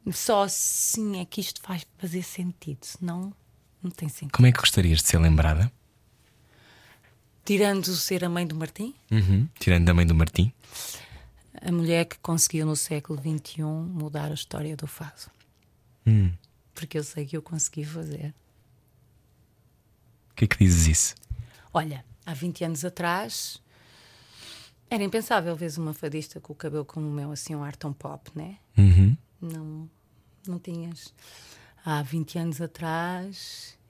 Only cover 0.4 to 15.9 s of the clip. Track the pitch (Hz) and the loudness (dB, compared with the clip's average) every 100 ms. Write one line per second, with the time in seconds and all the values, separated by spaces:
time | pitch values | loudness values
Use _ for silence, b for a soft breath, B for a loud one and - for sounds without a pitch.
0.4 | 196 - - - - 226 214 196 175 - | 2 0 -2 -2 -2 -2 -4 -4 -6 -6
1.4 | 185 - - 180 - _ 185 180 180 - | -8 -10 -8 -10 -10 _ -8 -6 -8 -8
2.4 | 180 175 - 139 - - 175 170 190 196 | -8 -8 -12 -12 -14 -10 -8 -8 -10 -14
3.4 | _ _ _ _ 180 - 151 - 147 - | _ _ _ _ -12 -8 -10 -8 -6 8
4.4 | 123 123 - - 87 80 - 85 82 78 | 8 8 2 4 4 4 4 6 8 8
5.4 | 76 78 113 _ _ _ _ _ b b | 6 4 2 _ _ _ _ _ b b
6.4 | b b b b b b b _ _ _ | b b b b b b b _ _ _
7.4 | - 202 208 196 180 180 - 185 175 175 | 0 2 4 2 -2 -4 -2 -2 -2 -2
8.4 | 175 156 160 - 220 - _ 110 92 95 | -4 -4 -8 -8 -12 -12 _ 2 4 4
9.4 | 143 - - 87 87 87 85 80 80 - | 2 0 2 6 6 6 6 6 4 4
10.4 | 101 - B B B B B B B B | 0 0 B B B B B B B B
11.4 | _ - - 175 165 170 170 - - 165 | _ -14 -4 -2 2 0 0 -6 -4 0
12.4 | - 160 156 151 - 151 - 151 143 156 | 0 0 -2 -2 -4 -6 -6 -8 -4 -6
13.4 | - 160 156 156 170 180 151 147 147 151 | -8 -8 -6 -6 -6 -8 -8 -6 -8 -8
14.4 | - - 151 151 147 - 147 - - _ | -10 -8 -8 -8 -12 -12 -16 -16 -20 _
15.4 | _ _ _ _ _ | _ _ _ _ _